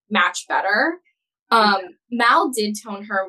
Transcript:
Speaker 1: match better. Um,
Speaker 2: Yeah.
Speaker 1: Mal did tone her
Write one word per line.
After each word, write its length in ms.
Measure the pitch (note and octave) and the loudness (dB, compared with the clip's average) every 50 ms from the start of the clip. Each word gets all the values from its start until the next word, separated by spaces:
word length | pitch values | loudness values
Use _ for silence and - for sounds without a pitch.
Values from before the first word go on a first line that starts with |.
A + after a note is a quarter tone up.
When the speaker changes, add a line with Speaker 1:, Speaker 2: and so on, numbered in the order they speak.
| _ - | _ -2
Speaker 1:
match 360 | G#3 F#3 F3 F3 - - - | 0 0 0 0 -2 -6 -6
better. 520 | - D#3 C#3+ F3+ F#3+ G#3 A3 C#4 D#4+ E4+ F4+ _ _ _ _ _ _ _ _ _ - | -4 -2 -2 0 0 0 0 0 0 -2 -6 _ _ _ _ _ _ _ _ _ 0
Um, 300 | - - G#3+ G#3 G3 F#3+ | 2 4 4 4 2 0
Speaker 2:
Yeah. 80 | F#3 F3+ - _ _ - A#3+ A#3 A#3+ A#3 | -2 -8 -16 _ _ -8 -4 0 2 4
Speaker 1:
Mal 220 | C4+ E4 G4+ F4+ | 4 4 2 0
did 240 | B3 A3+ G#3+ G#3+ G#3 - | -2 -4 -4 -4 -4 -8
tone 220 | - A3+ G3+ G3 G#3 | -10 -12 -12 -12 -8
her 220 | G#3 G#3 F#3+ F#3+ | -4 -4 -4 -4